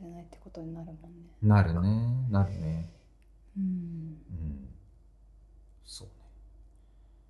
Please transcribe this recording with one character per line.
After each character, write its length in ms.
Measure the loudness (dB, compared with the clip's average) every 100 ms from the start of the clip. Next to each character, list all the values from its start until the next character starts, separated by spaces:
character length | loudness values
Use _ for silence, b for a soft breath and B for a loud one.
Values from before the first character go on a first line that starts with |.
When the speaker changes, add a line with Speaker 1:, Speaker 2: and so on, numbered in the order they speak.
Speaker 1:
れ 60 | -16
な 120 | -14
い 40 |
っ 20 | -16
て 140 | -20
こ 60 | -16
と 120 | -12
に 120 | -10
な 60 | -10
る 60 | -12
も 60 |
ん 20 | -14
ね。 40 | -18 -18 -20 2
Speaker 2:
な 180 | 8 8
る 180 | 8 4
ね。 480 | 4 4 2 2 2
な 120 | 4
る 60 | 4 2
ね。 300 | -2 -2 -4 -12 -20 -20 -20 -20 -12 -4
Speaker 1:
う 40 |
ん。 40 |
Speaker 2:
う 20 | -2
ん。 1000 | -2 -4 -8 -10 -12 -12 -8 -6 -8 -12 -16 -20 -20 -20 -20 -20 -20 -20 -20 -20 -20 -18
そ 200 | -16 -18
う 20 |
ね。 60 | -20 -20 -20 -20 -20 -20 -20 -20 -20 -20 -20